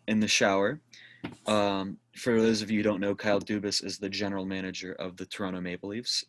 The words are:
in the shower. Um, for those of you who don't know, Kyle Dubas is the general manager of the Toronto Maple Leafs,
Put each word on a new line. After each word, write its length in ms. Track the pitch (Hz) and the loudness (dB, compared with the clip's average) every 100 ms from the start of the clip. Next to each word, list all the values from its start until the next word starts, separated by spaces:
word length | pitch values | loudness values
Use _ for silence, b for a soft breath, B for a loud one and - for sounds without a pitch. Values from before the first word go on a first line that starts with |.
| - | 0
in 140 | 110 | 2
the 80 | 104 | 4
shower. 520 | - 110 98 101 151 _ B B B - - - | 4 4 4 2 0 _ B B B -14 -6 0
Um, 520 | 107 101 98 98 - _ - | 2 2 0 -4 -8 _ -4
for 260 | 123 113 | 2 4
those 200 | 113 107 | 6 4
of 80 | 104 | 2
you 80 | 107 | 2
who 40 | |
don't 180 | 107 95 | 2 2
know, 140 | 101 | 0
Kyle 260 | 98 107 101 | 0 0 0
Dubas 440 | 95 104 101 - | 0 -2 -2 -2
is 120 | 98 95 | -4 -6
the 120 | 98 | -4
general 360 | 98 101 98 | -2 -2 -2
manager 480 | 95 95 92 90 92 | -4 -4 -6 -8 -8
of 220 | - 92 90 | -8 -8 -10
the 80 | |
Toronto 360 | 92 - 98 90 | -10 -6 -4 -4
Maple 300 | 90 87 98 | -6 -6 -6
Leafs, 340 | 110 120 - | -6 -4 -4